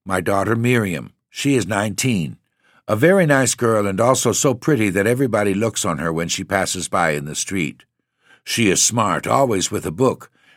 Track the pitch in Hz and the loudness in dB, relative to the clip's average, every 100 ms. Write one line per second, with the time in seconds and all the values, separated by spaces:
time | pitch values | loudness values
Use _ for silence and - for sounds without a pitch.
0 | 95 92 85 98 98 113 123 123 101 80 | -6 -4 0 0 0 0 2 2 0 -4
1 | 55 - _ - 143 131 92 104 107 98 | -8 -18 _ -4 0 0 0 -2 -2 -2
2 | 131 104 71 - _ _ _ _ - 107 | -2 0 -2 -8 _ _ _ _ -4 2
3 | 160 196 160 139 123 - 120 110 101 95 | 4 4 4 2 2 0 0 2 0 2
4 | 117 131 120 95 147 127 - 131 107 92 | 2 2 0 0 0 0 0 2 2 2
5 | 101 123 135 104 101 95 113 - 101 76 | 2 0 0 0 0 0 -2 -2 -4 -2
6 | 82 80 82 - 90 98 92 92 85 98 | -2 -2 -4 -6 -2 -2 -2 -4 -4 0
7 | 85 76 73 76 - 98 73 - _ _ | 0 -2 -6 -8 -6 -4 -4 -6 _ _
8 | _ _ _ _ - - 104 82 - 117 | _ _ _ _ -6 0 2 2 0 0
9 | 104 78 - 123 139 98 85 - 87 78 | 0 -2 0 0 2 0 -2 -4 -6 -2
10 | 127 - - _ _ | -2 -2 -10 _ _